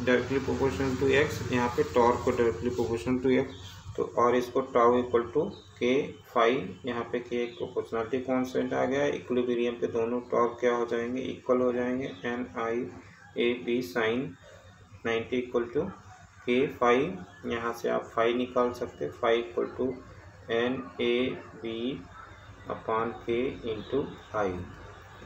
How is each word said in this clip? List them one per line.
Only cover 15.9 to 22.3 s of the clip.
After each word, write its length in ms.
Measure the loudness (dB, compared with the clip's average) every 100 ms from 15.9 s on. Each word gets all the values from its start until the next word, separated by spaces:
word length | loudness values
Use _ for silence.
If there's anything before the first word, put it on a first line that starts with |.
| -6 -16 -20 -20 -10 0
K 200 | 2 2 2
phi, 280 | 4 4 2 -4 -12 -12 -6
यहाँ 260 | -4 -4
से 160 | -2 -2
आप 260 | -2 -2
phi 200 | 2 4
निकाल 380 | 4 0 2 2
सकते 320 | 0 -8 -6
हैं, 80 | -8
phi 300 | -2 2 2
equal 380 | 2 -2 -4 -2
to 140 | -4 -4 -10 -18 -20 -16 -4
एन 400 | 0 0 -2 -6 -4
ए 380 | 0 2 0 -4 -12 -12 -8
बी 340 | -4 -4 -6 -10 -18 -18